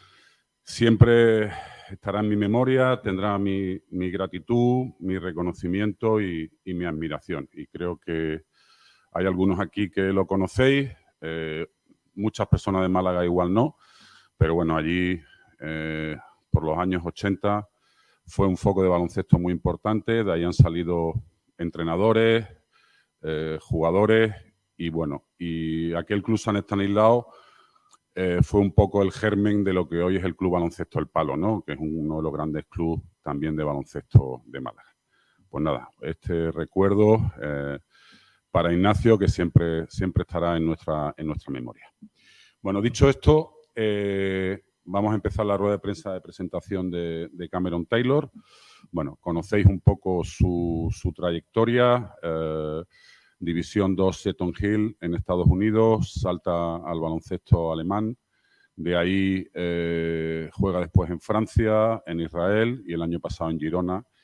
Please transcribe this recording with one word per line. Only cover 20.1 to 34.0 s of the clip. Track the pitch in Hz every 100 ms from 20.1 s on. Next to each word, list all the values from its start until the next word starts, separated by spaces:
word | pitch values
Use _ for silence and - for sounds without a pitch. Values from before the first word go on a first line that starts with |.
| 113
de | 101
ahí | 85 85
han |
salido | 80 85 85 85 85 82 117 - _ _ -
entrenadores, | 85 80 82 85 110 113 113 113 101 - _ _ _ _ _ _
eh, | 78 78 80 78
jugadores, | - 80 82 95 107 113 110 104 - _ _ -
y | 85
bueno, | 80 76 71 _ -
y | 87 82 80 80 82
aquel | 82 82 104
club | 113 110
San | 110 101
Estanislao, | - 101 98 104 110 120 - - - _ _ _ _ _ _
eh, | 90 92 87
fue | - 104
un | 101
poco | - 101 101
el | 95
germen | - 107 101 104 104
de | 98
lo | 90 78
que | 85
hoy | 90 95
es | 90
el | -
Club | 92
Baloncesto | 87 85 - 82 80
El | 78
Palo, | 82 73 73
¿no? | 101 104 76
Que |
es | 73
uno | 78 80 78 78
de |
los | 78
grandes | 73 78 73 -
clubes | 87 82 80 - _
también | 76 71 78 78
de |
baloncesto | 76 71 - 73